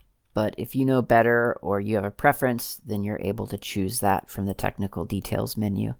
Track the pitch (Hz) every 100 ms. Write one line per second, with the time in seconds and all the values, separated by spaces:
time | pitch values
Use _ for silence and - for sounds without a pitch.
0 | _ _ _ 107 107 - - 131 131 131
1 | 117 117 117 120 120 - 90 101 104 110
2 | 101 - 147 139 127 117 - - - 104
3 | 101 104 98 104 101 98 - 101 95 117
4 | 101 95 - - 98 - 101 - 98 87
5 | 76 98 - - 110 107 104 98 110